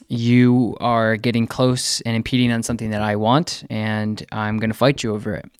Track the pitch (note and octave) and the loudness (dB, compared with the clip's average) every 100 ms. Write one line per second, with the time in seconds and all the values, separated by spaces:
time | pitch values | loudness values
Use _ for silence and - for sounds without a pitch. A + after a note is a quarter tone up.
0 | - A#2+ A#2 B2 B2 B2 A2 - A#2+ A#2 | -6 -2 4 6 6 4 2 -2 0 2
1 | A2 A2 A#2+ A#2 A#2 - B2+ B2+ - - | 2 0 0 0 -2 0 0 0 -2 -4
2 | A#2 A2+ - B2+ A#2+ A#2 A2+ A#2 A2+ G#2+ | -2 -2 0 2 2 0 -2 -4 -4 -2
3 | G#2+ G#2 G#2+ C#3 E3+ - - A2 A2 G#2+ | -2 0 2 2 2 -8 -8 -6 -2 -2
4 | G#2+ G#2+ - A2 G#2+ G#2+ A2 A2 C3 C#3+ | -2 -6 -8 -6 -4 -2 -2 2 2 2
5 | A2+ G#2 A2 G2 - | -2 -4 -4 -8 -10